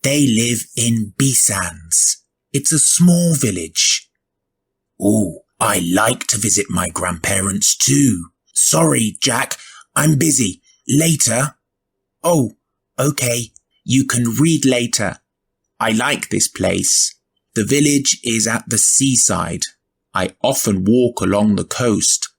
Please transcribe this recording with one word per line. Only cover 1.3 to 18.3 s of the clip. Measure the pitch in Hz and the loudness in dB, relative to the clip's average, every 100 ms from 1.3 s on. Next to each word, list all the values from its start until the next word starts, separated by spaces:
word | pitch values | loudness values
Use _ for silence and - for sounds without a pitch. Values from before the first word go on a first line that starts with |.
| 123 - 98 90 82 82 - - - _ _ _ | 2 0 0 -6 -8 -4 -2 0 -2 _ _ _
It's | 139 139 | -4 -2
a | 156 | 0
small | - - 175 175 170 | 0 2 4 4 2
village. | 151 113 90 80 - - - _ _ _ _ _ _ _ _ _ _ | 0 -2 -4 -8 -2 0 -2 _ _ _ _ _ _ _ _ _ _
Ooh, | 101 110 95 - _ _ | 0 0 0 -6 _ _
I | 117 101 | -2 0
like | 85 92 113 120 - | 0 0 0 -2 -4
to | 110 | -4
visit | 104 98 - | -2 -2 -2
my | 90 90 | -4 -4
grandparents | 82 90 85 - 98 98 98 - - | -4 -6 -4 -4 -2 -2 -2 -2 0
too. | - 143 139 92 82 _ _ | 0 4 2 0 -6 _ _
Sorry, | - - 156 160 131 110 - | -2 0 2 2 2 -2 -2
Jack, | 135 117 135 - - - - - | -4 -2 -4 -8 -14 -20 -8 0
I'm | 151 147 | 2 2
busy. | 160 131 107 87 _ _ - | 2 0 -2 -4 _ _ -2
Later. | 131 165 151 - 113 147 _ _ _ _ _ _ _ | 0 2 0 0 0 -4 _ _ _ _ _ _ _
Oh, | 165 170 117 - _ _ _ - | 0 2 0 -4 _ _ _ -2
okay. | 135 143 123 120 117 - _ _ | -2 -2 -4 -4 -6 -16 _ _
You | - 131 131 | -2 0 0
can | 120 117 113 | 0 -2 2
read | 160 160 | 2 4
later. | 135 123 120 - 101 - _ _ _ _ _ _ | 2 0 0 -2 -4 -6 _ _ _ _ _ _
I | 113 | -2
like | 110 127 - - | 0 0 -2 -4
this | 101 - | -4 -4
place. | - 95 92 92 - - - _ _ _ - | -2 -2 0 0 0 -2 -6 _ _ _ -4
The | |
village | 101 139 147 143 135 - | 0 2 4 2 0 -2
is | 117 | -2